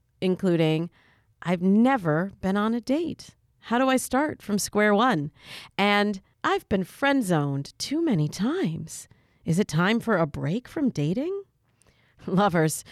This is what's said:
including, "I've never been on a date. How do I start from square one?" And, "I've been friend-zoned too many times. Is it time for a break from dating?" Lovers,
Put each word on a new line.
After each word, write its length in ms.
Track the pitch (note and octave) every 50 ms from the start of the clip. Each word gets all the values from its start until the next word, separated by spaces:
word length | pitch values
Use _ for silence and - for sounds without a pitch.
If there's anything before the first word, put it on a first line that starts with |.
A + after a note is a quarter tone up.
| _ _ _ -
including, 680 | - F#3+ F#3 F3 - F#3+ E3+ D#3+ D#3+ D#3 D#3 D#3 E3+ F3 - _ _ _ _ _ _ _ _ _ -
"I've 180 | E3 F3+ F3
never 720 | F3 F#3+ G3 G#3+ A#3 B3+ C4+ C4 F3+ E3 D3 D#3 F3+ G3 - -
been 160 | - F#3+ F#3+ G#3
on 160 | G#3 A3 A3+
a 80 | A#3+
date. 540 | A3 - B3+ D#4 F4 D#4+ - - - - - _ _ _ _ _
How 180 | - - A3+ B3
do 100 | C4 C4
I 100 | C4 B3+
start 440 | - - - B3+ D4 D4+ - -
from 160 | - - G#3 G3+
square 380 | - - - G#3 G#3 G#3+ G#3
one?" 340 | G3+ A#3 C4 A#3 D#3+ C#3+ D3+ - _ - - - - - - _ -
And, 440 | G3 G3+ G3+ G3+ G#3 G#3 G#3 G3 - _ _ _ -
"I've 240 | D4 F#4 G4+ - -
been 140 | G#3+ F#3+ F#3
friend-zoned 920 | - - - - C#4 C#4 C#4 A#3+ F3+ F3 D#3 C#3+ C#3+ C#3 C#3 C#3+ - - -
too 260 | - - C4+ D#4+ E4+
many 240 | D#4+ A#3 D#3+ D3+ D3+
times. 800 | - - F#3 A#3+ D#4 F#4+ F4+ F#3 D#3 D#3+ D#3+ D#3+ - - - - _ _ _ _ _ _ -
Is 140 | - D#3+ E3+
it 80 | G#3+ -
time 320 | - D#3 F3 F#3+ A3+ A#3
for 180 | - - A3 F3+
a 80 | E3+
break 420 | D3+ - - C3+ C#3 E3+ A#3+ B3 -
from 220 | - E4+ D4 B3
dating?" 540 | - - D3 D3 F3+ A3 C#4 F4 G4 G4+ G4 _ _ _ _ _ _ _ _ _ _ _ _ _ _ _ -
Lovers, 580 | - - F3 G3+ G3+ D#3+ F3 D#3 D#3+ - - - -